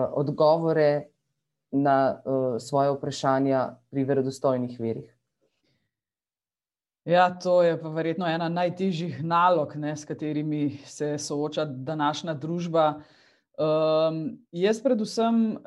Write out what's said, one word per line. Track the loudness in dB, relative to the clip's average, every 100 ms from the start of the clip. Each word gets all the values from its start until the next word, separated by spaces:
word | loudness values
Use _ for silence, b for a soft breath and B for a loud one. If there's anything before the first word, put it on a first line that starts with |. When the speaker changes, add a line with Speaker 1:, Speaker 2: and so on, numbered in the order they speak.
| 0 -2
Speaker 1:
odgovore | -2 2 4 4 2 2 2 2 -4 _ _ _ _ _ _
na, | 0 2 4 2 0
eh, | -2 -2 -2 -4
svoja | -2 0 2 0
vprašanja | -4 -2 0 2 2 2 0 -6 _
pri | -4
verodostojnih | 0 0 0 -2 0 0 -2 -6
virih? | -6 -6 -10 _ _ _ _ _ _ _ _ _ _ _ _ _ _ _ _ _ _ _ 0
Speaker 2:
Ja, | 4 4 2
to | 2 4
je | 4 2
pa | -2
verjetno | -4 -2 -2 -2
ena | -2 -2
najtežjih | -2 -2 -2 -2 -2 -4 -6
nalog, | 0 4 6 4 0 -4
ne, | -8 -8
s | -10
katerimi | -8 -4 -4 -2 -2 -2 -4 -12
se | -8 -4 -4
sooča | -6 -4 -4 -4 -4
današnja | -6 -6 -2 -2 -2 -6
družba. | -6 -6 -6 -2 2 2 0 B B B B B -4
Em, | 0 2 2 2 2 -2 -6 -10 _
jaz | -2 0 2
predvsem | 2 0 0 0 2 2 2 -2